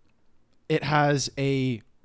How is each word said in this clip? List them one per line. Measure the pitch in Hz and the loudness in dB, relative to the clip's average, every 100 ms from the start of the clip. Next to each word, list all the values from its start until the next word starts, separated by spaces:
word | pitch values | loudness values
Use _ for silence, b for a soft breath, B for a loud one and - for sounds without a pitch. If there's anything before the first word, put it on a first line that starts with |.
| _ _ _ _ _ _ - | _ _ _ _ _ _ -4
it | 156 | -4
has | 143 151 147 143 - - | 0 2 4 2 -2 -4
a | 135 135 131 113 - _ | -2 0 -2 -4 -10 _